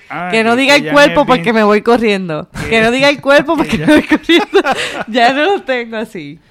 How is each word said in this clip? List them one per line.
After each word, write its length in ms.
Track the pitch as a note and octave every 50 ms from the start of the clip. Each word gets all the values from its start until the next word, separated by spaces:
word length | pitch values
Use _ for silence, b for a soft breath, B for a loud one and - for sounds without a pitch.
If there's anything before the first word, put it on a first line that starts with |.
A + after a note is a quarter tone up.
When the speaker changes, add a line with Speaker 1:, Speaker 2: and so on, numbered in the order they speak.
| _ _
Speaker 1:
ah, 200 | C3 D#3 F3 F3+
Speaker 2:
Que 120 | G#3+ A3+ A3
no 60 | A3+ A#3
Speaker 1:
que, 60 | B3
Speaker 2:
diga 120 | C4+ C4+ C#4+
Speaker 1:
que 20 | C#4+
Speaker 2:
el 40 | D4+
Speaker 1:
Gian 80 | D4+ D4
Speaker 2:
cuerpo 280 | C#4+ C#4+ C#4+ - D4
Speaker 1:
es 60 | C#4+ -
bien 100 | C4 B3+
Speaker 2:
porque 140 | E3+ - A3+
me 100 | A3+ G#3+
voy 180 | G3+ G#3 G#3+
corriendo. 680 | - A3 A#3 A#3+ A3+ A3 G3+ G3 F#3+ F3 D#3 D3+ - -
Speaker 1:
que 180 | _ - D3+ E3
Speaker 2:
Que 120 | A3+ A3+
no 80 | A3 A3+
diga 180 | A#3+ C4+ C4 C#4+
el 100 | D4 B3
cuerpo 380 | - C4+ C#4 D4 C#4 C#4+ E4 D4
Speaker 1:
<laughs> 0 |
Speaker 2:
porque 200 | - D3+ A3+ E3+
Speaker 1:
que 80 | D3+
Speaker 2:
me 80 | F3 D4+
voy 100 | D4+ -
corriendo. 580 | - D4+ - - - E4 F4 G4+ - - G4 F4 D4 B3+ -
<laughs> 280 | - - - C#4+ - -
Ya 240 | G#3+ B3 A#3 A#3+ C4+
no 100 | C#4 D4+ F#4 G4+ D#4+
lo 40 | -
tengo 340 | - C4 B3 A#3+ A#3 A3+ A3
así. 420 | A3+ A3+ - G3 D3+ C#3+ D3 E3 _ _